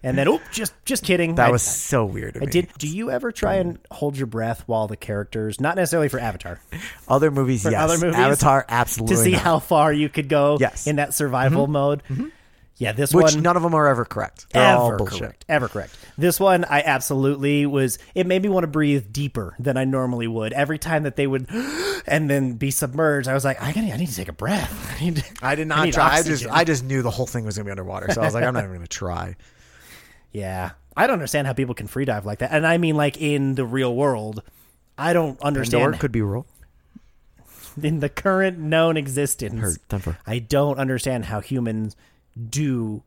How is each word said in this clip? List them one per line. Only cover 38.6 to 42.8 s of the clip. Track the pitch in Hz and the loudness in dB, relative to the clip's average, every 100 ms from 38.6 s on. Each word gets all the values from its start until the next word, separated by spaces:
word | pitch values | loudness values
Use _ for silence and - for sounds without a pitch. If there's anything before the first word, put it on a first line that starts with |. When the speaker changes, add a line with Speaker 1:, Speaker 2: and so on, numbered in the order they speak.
| 151 160 165 160 | 0 4 4 2
Speaker 1:
existence, | 139 135 143 - 110 110 | -2 -2 -2 -2 -6 -4
Speaker 2:
Heard. | 101 80 _ | -2 -4 _
Time | 104 | -6
for | - 87 - | -4 -8 -6
Speaker 1:
I | 117 | -6
don't | 113 143 147 135 | 0 2 2 2
understand | 135 127 135 123 107 | 0 0 -2 -4 -4
how | 107 | -6
humans | 98 131 117 110 110 - _ _ _ - 113 | -4 -4 -2 -2 -4 -8 _ _ _ -14 -8
do | 135 151 127 | -2 -2 0